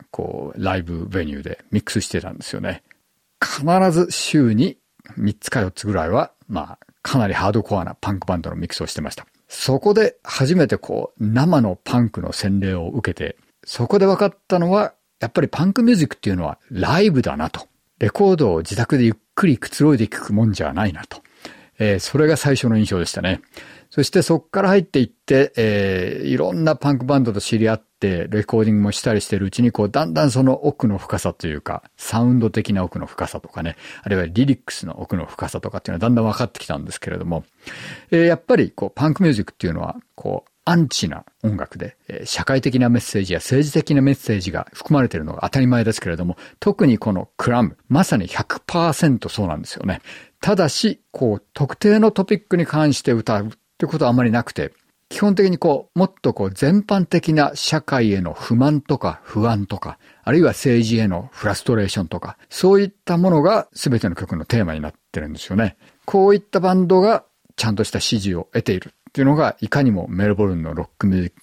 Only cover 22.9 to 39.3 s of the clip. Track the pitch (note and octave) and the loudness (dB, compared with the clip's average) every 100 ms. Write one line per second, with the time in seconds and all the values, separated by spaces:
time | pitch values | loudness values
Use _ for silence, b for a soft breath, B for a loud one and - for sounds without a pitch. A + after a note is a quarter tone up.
22.9 | F#2 E2 F#2 F2+ F2+ B B B B B | 0 -4 -4 -4 -4 B B B B B
23.9 | - C3+ F#3 - E3 - G3 G3 G3 E3+ | -2 0 2 2 0 -2 0 2 2 2
24.9 | C#3 A2+ _ - C3+ - - A2 G#2 G2 | 0 0 _ 2 2 2 2 0 2 0
25.9 | F#2 F#2 - C#3 C3 D#3 F3 D#3+ C#3+ C#3+ | 0 -2 -4 -2 0 0 0 0 0 0
26.9 | C3+ C3 C#3 A#2 G2+ - A2+ A2 A2 _ | 0 2 2 2 -2 -2 0 2 0 _
27.9 | _ G2 F2 E2+ G#2+ - A2+ A2 G#2 G2+ | _ -2 -2 -2 -2 0 2 4 4 2
28.9 | - C3 G#2+ - G2 G2 - A#2+ - G#2 | 0 0 0 0 -2 -2 0 0 2 0
29.9 | C#3+ E3 D#3 D3+ B2 C3 C3 D3 - A2 | 0 -2 2 2 4 2 2 -2 0 -2
30.9 | F#2+ - G2 F2+ - E2+ D2 - E2+ - | -2 -4 -4 -4 -6 -6 -6 -8 -10 -12
31.9 | - - A2 B2 B2 A2 A2 G#2 G2 F#2 | -18 -6 0 2 4 2 0 0 -2 -2
32.9 | - D#2 - E2+ - - - E2 B B | -6 -10 -8 -8 -10 -14 -10 -8 B B
33.9 | B G2 F#2+ E2+ F#2+ C#3 - - - E2+ | B -4 -2 0 2 2 0 -4 -12 -12
34.9 | - - F2+ D#2 - - F2+ F#2 F#2+ - | -12 -6 -6 -6 -10 -10 -8 -10 -10 -8
35.9 | E2+ A#2 A#2 A2 G2+ A#2+ - - D2 D#2 | -2 2 2 2 -2 -6 -8 -8 -8 -8
36.9 | - - F2 F2 D#2+ - B B B B | -12 -10 -8 -6 -6 -8 B B B B
37.9 | B B E3+ E3+ E3 - F#3 G2 - G2 | B B 2 4 2 2 2 2 -2 -8
38.9 | - D3+ D3 E3+ | 0 0 2 2